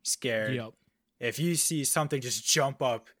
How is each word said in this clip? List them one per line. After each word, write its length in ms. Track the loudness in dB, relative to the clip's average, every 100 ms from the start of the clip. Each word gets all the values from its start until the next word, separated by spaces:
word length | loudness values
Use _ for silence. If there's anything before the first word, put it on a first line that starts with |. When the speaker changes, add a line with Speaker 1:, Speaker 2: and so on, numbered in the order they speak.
Speaker 1:
scared. 540 | -4 -4 -2 0 0 -2
Speaker 2:
Yep. 180 | -6 _ _ _ _ _
Speaker 1:
If 200 | -4 0
you 160 | 0 2
see 280 | 0 0
something 380 | 2 0 0 -2
just 260 | -2 -4 2
jump 340 | 2 2 2
up 280 | 0 0 -6 _